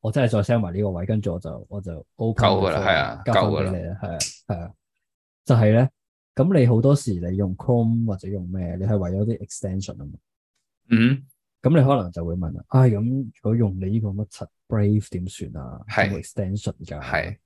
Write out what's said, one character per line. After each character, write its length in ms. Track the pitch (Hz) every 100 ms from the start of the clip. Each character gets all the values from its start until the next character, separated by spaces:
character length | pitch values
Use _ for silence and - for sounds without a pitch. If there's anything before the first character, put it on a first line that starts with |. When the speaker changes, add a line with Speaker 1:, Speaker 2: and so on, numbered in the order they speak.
Speaker 1:
我 100 | 135
真 120 | 135 120
係 40 |
再 240 | 107 101
sell 60 | 117
埋 120 | 98
呢 80 | 90
個 80 | 104
位， 140 | 87
跟 160 | 95 110
住 120 | 101
我 40 | 85
就， 260 | - - -
我 120 | 101
就 260 | 95 82 - _
open 280 | 113 113 95
Speaker 2:
夠 180 | 95 95
㗎 40 |
啦， 100 | 76
係 140 | 95 82
啊， 260 | 65 57 -
Speaker 1:
交 60 |
返 80 | 107
俾 280 | 92 78 67
你 40 | 90
啦， 140 | 85 95
Speaker 2:
夠 60 | 95
㗎 20 |
啦。 0 |
Speaker 1:
係 0 |
啊， 40 | 80 - - _
係 140 | 92
啊。 80 | 85 - _ _ _ _ _ _
就 100 | - 120
係 180 | 107
呢， 140 | 110 135 _ _ _ _
咁 240 | - 156 185
你 80 | 120
好 140 | 113
多 160 | 135 143
時 160 | - 90
你 160 | 87 92
用 180 | 101 95
Chrome 480 | - 120 113 117 113
或 100 | 95
者 100 | 95
用 220 | 98 90
咩， 280 | 92 87 87
你 60 | 98
係 100 | 107
為 140 | 87
咗 140 | 95 107
啲 200 | 117 -
extension 500 | - 98 95 98 -
啊 60 | 73
嘛。 60 | - _ _ _ _ _ _ _
Speaker 2:
嗯。 340 | 113 117 135 - _ _ _
Speaker 1:
咁 60 | - 160
你 60 | 135
可 80 | 139
能 80 | 90
就 140 | 87
會 100 | 85 87
問 140 | 85 -
啦， 80 | -
「唉， 200 | 131 131
咁 140 | 104 113 131
如 80 | 120 -
果 120 | 107
用 200 | 113 110 92
你 60 | 95
呢 100 | 110
個 80 | 107
乜 180 | 98 107
柒 180 | - 92 _ _
Brave 420 | 110 104 107 104
點 160 | 90 92
算 300 | - 78 65
啊？ 200 | 65 - 104
Speaker 2:
係。 200 | 107 98
Speaker 1:
有 60 | 95
冇 60 |
extension 480 | - - 95 104 - - 80
㗎？」 100 | 73
Speaker 2:
係。 320 | - 82 82 101